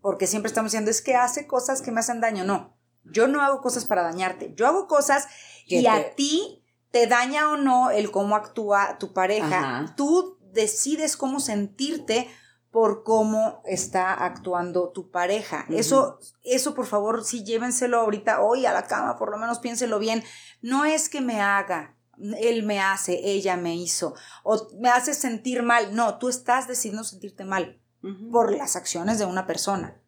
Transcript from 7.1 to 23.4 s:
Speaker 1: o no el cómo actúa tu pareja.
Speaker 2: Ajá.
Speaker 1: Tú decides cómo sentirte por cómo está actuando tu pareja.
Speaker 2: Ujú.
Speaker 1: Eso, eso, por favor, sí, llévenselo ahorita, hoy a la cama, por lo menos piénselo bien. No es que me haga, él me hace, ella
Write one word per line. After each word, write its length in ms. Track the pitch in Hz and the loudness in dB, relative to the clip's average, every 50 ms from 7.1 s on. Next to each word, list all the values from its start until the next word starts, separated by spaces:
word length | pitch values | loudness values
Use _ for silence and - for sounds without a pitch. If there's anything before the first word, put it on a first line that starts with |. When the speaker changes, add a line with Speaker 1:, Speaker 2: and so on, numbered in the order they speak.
| 247 240 247 262 285 294 302 302 | 6 4 4 2 0 0 2 2
Speaker 1:
o 60 | 302 | 2
no 320 | 294 277 277 254 247 254 240 | 2 2 4 4 4 4 4
el 200 | 202 214 214 208 | 2 2 0 0
cómo 240 | - 196 202 202 208 | -2 -2 0 2 0
actúa 600 | 214 214 - - 226 214 202 202 196 202 - - - | 0 -2 -4 -8 -6 0 2 2 2 2 0 -4 -8
tu 140 | 202 190 - | -10 -6 -2
pareja. 460 | 190 185 190 208 214 165 - 185 180 139 135 120 127 | 0 0 2 0 0 0 0 0 0 0 -2 -4 -6
Speaker 2:
Ajá. 160 | 156 160 - | -6 -8 -4
Speaker 1:
Tú 420 | - 277 285 330 359 370 370 - _ _ - | -2 2 4 4 2 2 0 -10 _ _ -4
decides 640 | - 220 214 214 - - - 277 311 302 311 302 - | 0 0 0 0 0 -2 -2 -2 -2 -2 -2 -2 -2
cómo 220 | - 269 262 269 269 | -2 -4 -4 -2 -4
sentirte 880 | 269 254 214 208 202 196 - - 269 285 330 302 - - 220 240 247 - - - _ _ _ _ _ _ | -4 -2 -2 -2 -2 -4 -4 -6 -6 -4 -4 -6 -4 0 0 0 0 -4 -14 -20 _ _ _ _ _ _
por 320 | - 226 226 214 202 - - | 2 2 4 4 2 -2 0
cómo 560 | 220 220 220 220 220 220 220 220 214 - - - | 2 2 4 4 2 2 0 0 0 -2 -6 -6
está 480 | 190 190 180 - - - 185 185 185 185 | -6 -4 -4 -4 -2 0 0 0 0 0
actuando 760 | - - 180 180 - - 190 180 175 175 180 170 180 180 175 | 0 -2 -4 -4 -6 -6 -4 -2 -2 -2 -2 -2 -2 -2 -2
tu 200 | - 190 175 - | -6 -12 -14 -6
pareja. 540 | - 175 175 180 202 220 208 - 156 151 - - | -4 -2 0 0 0 -2 -2 -6 -8 -8 -6 -2
Speaker 2:
Ujú. 80 | 160 | 0
Speaker 1:
Eso, 420 | - - 147 269 269 247 - - - - - _ _ _ | 0 2 4 4 4 4 2 -4 -12 -20 -20 _ _ _
eso, 320 | 247 247 262 254 302 294 | -2 0 0 0 -2 -4
por 100 | 254 233 | -4 -6
favor, 380 | 202 208 208 202 220 226 226 214 | -2 -2 -2 0 0 -2 -2 -4
sí, 220 | - - 240 202 | -6 -8 -6 -6
llévenselo 560 | 196 226 226 240 247 240 - 254 247 240 233 | -4 -4 -2 -2 -2 -2 0 0 2 2 2
ahorita, 400 | 226 214 208 202 208 226 214 - | 2 2 0 0 0 0 2 2
hoy 240 | 202 214 240 269 254 | 2 2 2 2 2
a 80 | 226 - | 2 0
la 120 | 185 - | 0 -2
cama, 300 | - - 220 233 233 240 | -2 -4 -2 -2 -4 -4
por 140 | 233 226 208 | -4 -4 -6
lo 60 | 208 | -4
menos 220 | 208 226 233 233 233 | -6 -4 -6 -6 -6
piénselo 380 | - 240 233 233 254 233 220 | -6 -8 -4 -4 -2 -2 0
bien. 260 | 208 220 220 226 226 220 - - - - - - _ | 0 0 0 -2 -2 -4 -8 -20 -20 -20 -20 -20 _
No 220 | - 233 262 269 294 | -6 -2 0 2 2
es 240 | 311 311 311 311 | 2 2 0 -2
que 140 | - - 285 | -2 -4 -4
me 180 | 262 247 226 208 | -4 -2 0 0
haga, 560 | 202 202 202 196 190 196 180 160 151 - _ _ _ _ _ - 196 202 220 | 2 2 2 2 2 0 -4 -6 -6 -10 _ _ _ _ _ -14 -10 -10 -6
él 260 | - 220 233 233 226 214 | 0 0 2 2 2 0
me 180 | 208 208 196 | -2 0 0
hace, 480 | 190 190 196 - - - 180 - - 202 | 2 0 0 0 0 -2 -2 -2 0 0
ella 260 | 196 196 | -2 0